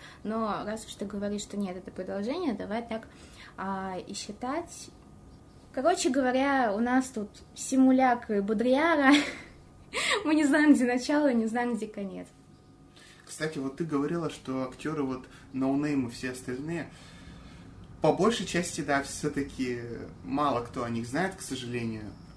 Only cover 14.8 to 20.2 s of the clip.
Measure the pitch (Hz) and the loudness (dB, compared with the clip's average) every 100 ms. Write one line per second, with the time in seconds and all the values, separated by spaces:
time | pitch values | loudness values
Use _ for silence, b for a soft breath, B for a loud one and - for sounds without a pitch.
14.8 | 151 156 135 127 - B B 131 135 139 | -6 -4 -4 -6 -10 B B -2 0 0
15.8 | 151 143 120 117 127 127 - 127 151 170 | 0 0 -2 -4 -8 -6 -8 -8 -6 -6
16.8 | - B B B B B B B B - | -8 B B B B B B B B -20
17.8 | - - 139 139 202 233 190 175 180 - | -18 0 2 4 4 2 0 -2 -2 -4
18.8 | 147 139 139 - 147 143 139 - 127 120 | 0 0 -2 -4 -4 -4 -4 -4 -4 -4
19.8 | 120 110 113 - | -6 -10 -12 -14